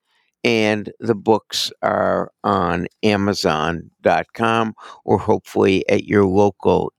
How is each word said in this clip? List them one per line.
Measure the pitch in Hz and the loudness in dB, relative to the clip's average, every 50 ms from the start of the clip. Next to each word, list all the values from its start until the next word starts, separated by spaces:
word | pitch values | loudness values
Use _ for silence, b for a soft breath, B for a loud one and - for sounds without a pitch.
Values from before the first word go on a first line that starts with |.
| _ _ _ _ _ _ _ _ - | _ _ _ _ _ _ _ _ -2
and | 120 117 113 107 107 107 104 101 - - - | 0 2 2 2 2 0 -2 -4 -8 -12 -6
the | - 113 117 | -2 -2 -2
books | 101 90 104 110 101 - _ - - - - - _ - | -2 0 0 0 0 0 _ -8 -8 -8 -8 -8 _ -2
are | 110 101 101 95 92 92 95 92 98 - _ - | -2 0 0 0 0 0 -2 -4 -6 -10 _ -2
on | 107 101 95 90 87 87 87 87 - - _ - | -2 0 0 0 0 -2 -2 -4 -6 -8 _ 0
Amazon | 107 104 101 98 101 101 - - 92 80 78 76 82 85 82 - - _ _ | 0 0 2 0 0 -2 0 0 0 0 0 -2 -4 -4 -6 -10 -14 _ _
dot | - 104 87 80 82 - - | 0 0 0 0 -2 -6 -6
com | - 113 113 113 113 113 110 - B B B B B B | -4 -2 0 0 0 -2 -2 -6 B B B B B B
or | - 113 98 | -2 0 0
hopefully | - 104 104 98 - - - 101 101 101 95 92 - - | 0 0 -2 -2 -4 -4 -2 0 2 2 2 2 0 0
at | 101 101 - | -2 -2 0
your | - 107 104 101 | 0 2 2 2
local | 95 92 98 104 104 95 _ - 98 90 85 87 95 - | 4 4 2 2 2 0 _ 0 0 2 2 0 -4 -8